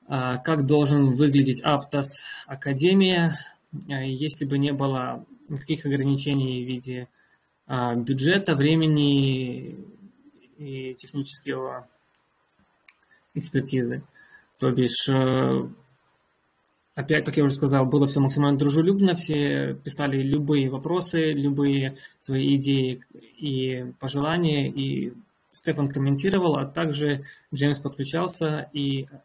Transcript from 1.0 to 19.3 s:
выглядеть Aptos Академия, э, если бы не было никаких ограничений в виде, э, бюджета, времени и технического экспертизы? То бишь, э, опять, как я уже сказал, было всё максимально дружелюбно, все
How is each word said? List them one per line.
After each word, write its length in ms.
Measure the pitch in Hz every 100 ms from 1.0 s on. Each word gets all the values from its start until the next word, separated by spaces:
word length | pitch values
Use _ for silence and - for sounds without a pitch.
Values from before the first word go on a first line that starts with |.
| 139 123
выглядеть 460 | 151 139 131 131
Aptos 420 | - 143 - 147 139 - - - -
Академия, 920 | 135 - 131 165 190 190 185 170 - - _ _ 147 -
э, 180 | 139 131
если 380 | 131 151 - 139
бы 120 | 139
не 140 | 139
было 540 | 139 139 131 127 123 - - -
никаких 360 | 143 - 160 147
ограничений 760 | 139 135 139 147 139 131 127
в 40 | 123
виде, 420 | 127 123 127 123 _ _ _ _ _ _
э, 280 | 131 123 120
бюджета, 600 | 120 135 139 196 196 147
времени 1300 | 139 160 160 151 143 139 139 131 127 123 127 - - - 196 _ _ _ _ _
и 360 | 147 135 131 127
технического 920 | - 143 139 - - 131 131 127 127 _ _ _ _ _ _ _ _ _ - _ _ _ _
экспертизы? 680 | - - 135 131 131 120 131 - _ - - _ _
То 120 | 131
бишь, 360 | 127 123 - -
э, 580 | 135 131 131 131 131 127 - _ _ _ _ _ _ _ _ _ _ _ -
опять, 300 | 139 156 -
как 120 | 143
я 60 |
уже 100 | 143
сказал, 320 | 135 143 139 131
было 220 | 143 139
всё 140 | 143
максимально 360 | 135 139 143 143
дружелюбно, 580 | 143 143 165 196 196 170
все 580 | -